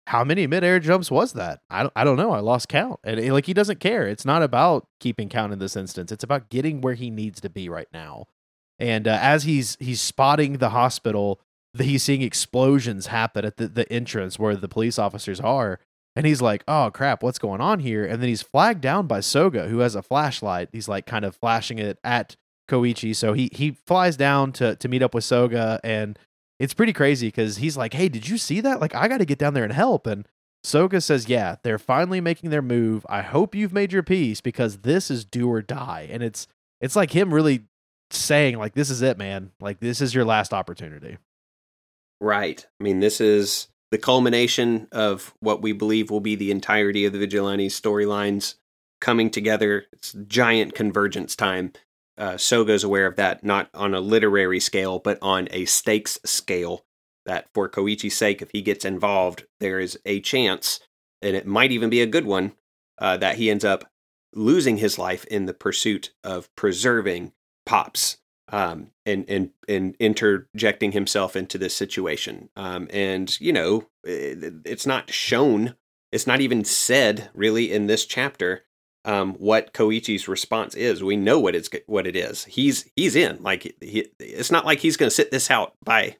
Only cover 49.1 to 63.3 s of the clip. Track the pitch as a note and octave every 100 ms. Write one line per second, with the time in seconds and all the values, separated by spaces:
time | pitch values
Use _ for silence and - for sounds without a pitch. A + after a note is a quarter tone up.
49.1 | A#2 A2 G#2+ G#2+ G#2+ G#2 G2+ - - -
50.1 | G2+ G#2 A2 A#2 A2+ F#2+ - G#2+ G2+ G2+
51.1 | G2 - - G2+ F#2 F#2 - _ _ _
52.1 | - G2+ F#2 - A#2 G#2+ G#2 G2+ G2 F#2+
53.1 | F2 F#2+ F2+ G2+ G2+ - - G2+ F#2+ G2
54.1 | A2 G#2+ G2 F#2 F#2 - G2 F#2+ F#2 G#2
55.1 | G2+ G2 F#2 F#2 F#2 F2 - - G#2+ -
56.1 | - - - - F2+ E2+ F2 - _ _
57.1 | _ - F2+ - G#2+ F#2+ - G2+ G#2 G#2
58.1 | - G#2+ G2+ - G#2 G2+ G2 F#2+ F#2 G2+
59.1 | G2 F2+ E2+ - _ G2 F#2+ F2+ - G2+
60.1 | G2+ - C3 A2+ F#2+ - - - _ _
61.1 | _ G2+ F#2+ G2 G#2 C3 A#2+ A2+ A#2+ A#2
62.1 | D#3+ A2+ F#2+ G2 - _ _ _ - G2+
63.1 | F#2 F#2+